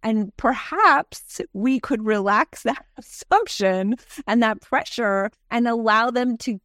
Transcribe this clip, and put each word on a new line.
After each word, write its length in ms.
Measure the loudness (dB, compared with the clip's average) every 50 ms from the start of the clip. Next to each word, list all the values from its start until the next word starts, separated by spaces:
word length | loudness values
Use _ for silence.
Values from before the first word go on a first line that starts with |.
| -4
And 320 | -2 0 0 -2 -4 -4
perhaps 1040 | -2 0 0 0 0 -4 -6 0 2 4 4 4 4 2 -2 -10 -20 -20 -14 -12 -12 -12 -10 -6
we 260 | -2 0 0 0 0
could 260 | -2 -2 -4 -2 0
relax 580 | 0 0 0 2 2 2 2 2 0 -4 -4 -4
that 220 | -4 -4 -4 -8 _
<laughs> 60 | _ -20
assumption 1000 | -20 -20 -20 -20 -2 2 2 2 2 0 -2 0 0 0 2 0 0 -2 -2 -4 -6 -12 -18 -12 -6 0
and 160 | 2 2 2
that 160 | 2 0 -4
pressure 720 | -4 _ -2 -2 -2 -4 -4 -2 -2 0 0 0 -2 -4 -6 _ _ -4
and 160 | -2 0 0
allow 460 | 0 0 0 2 2 4 4 2 2
them 240 | 0 0 0 0 -2 -2
to 200 | -4 -6 -6 -4